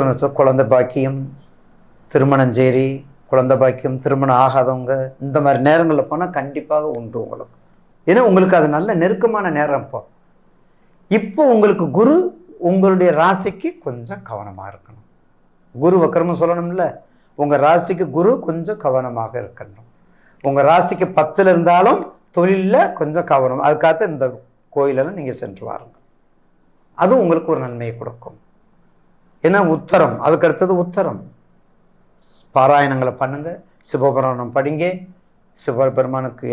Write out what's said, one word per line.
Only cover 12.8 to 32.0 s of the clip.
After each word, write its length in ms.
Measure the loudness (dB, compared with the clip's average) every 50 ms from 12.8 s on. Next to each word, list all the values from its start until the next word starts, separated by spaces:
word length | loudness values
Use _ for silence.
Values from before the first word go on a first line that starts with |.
| 4 4 4 4 2 2 4 4
ராசிக்கு 500 | 2 2 2 0 -4 -6 -6 -6 -8 -8 -8 -10 -10
கொஞ்சம் 400 | -12 -10 -10 -12 -14 -16 -16 -14 -12
கவனமா 340 | -12 -12 -12 -14 -16 -16 -16 -18
இருக்கணும். 360 | -18 -20 _ -20 -20 -20 _ _ _ _ _ _ _ _ _ _ _ _ _ _ -6
குரு 220 | -2 2 2 4 4 2
வக்கரமும் 380 | 2 2 0 0 0 0 0
சொல்லணும்ல, 460 | 0 0 0 -2 -4 -6 -4 -4 -4 -4 -6 -8 -18 _ _ _ _ _ _ -6
உங்க 180 | -2 0 2 2 4
ராசிக்கு 400 | 4 4 2 2 -2 -4 -4 -4 -4 -2 0
குரு 140 | 2 2 0 0 -2 -6
கொஞ்சம் 340 | -8 -6 -6 -8 -8 -6 -2
கவனமாக 480 | -2 -2 -2 -2 -4 -6 -8 -8 -8 -8 -10 -12
இருக்கணும். 440 | -12 -14 -20 -20 -20 -20 -20 -20 _ _ _ _ _ _ _ _ _ _ _ -4 -2
உங்க 140 | 0 2 4 4
ராசிக்கு 360 | 4 4 4 0 -2 -2 -4 -2 0 0
பத்துல 340 | 0 0 0 2 4 4 4
இருந்தாலும் 460 | 4 4 4 4 4 4 4 2 0 -2 -8 -16 _ _ _ _
தொழில்ல 400 | 0 0 2 2 0 0 2 2 2 2 0 -2 -4
கொஞ்சம் 280 | -6 -4 -4 -4 -2 0
கவனம். 320 | 0 2 2 0 -2 0 0 0
அதுக்காக 400 | 2 2 2 2 2 0 -2 -4
இந்த 140 | -4 -4 -4 -6 -6 -8 -18 _ _ _ _ _ -4
கோயிலெல்லாம் 440 | -2 0 0 0 -2 -2 -4 -6 -8
நீங்க 140 | -8 -10 -10 -10
சென்று 220 | -12 -14 -14 -14 -14 -14
வாருங்க, 260 | -14 -14 -16 -20 _ _ _ _ _ _ _ _ _ _ _ _ _ _ _ _ _ _ _ _ _ -2
அது 160 | 0 2 2 2 2
உங்களுக்கு 280 | 2 0 -2 -2 -4 -4
ஒரு 80 | -6 -6
நன்மையை 280 | -8 -10 -10 -10 -10 -10 -12
கொடுக்கும். 380 | -14 -16 -16 -16 -20 -20 -20 _ _ _ _ _ _ _ _ _ _ _ _ _ _ _ _ _ _ _ _ _ 0 2
ஏன்னா 120 | 2 2 2 2 0
உத்தரம், 400 | -2 -2 0 2 2 2 2 0 -2 0
அதுக்கு 220 | 0 2 2 2 0
அடுத்தது 280 | 0 0 0 0 0 0 -2
உத்தரம். 380 | -2 -4 -4 -4 -4 -6 -10 -14 -18 -20 _ _ _ _ _ _ _ _ _ _ _ _ _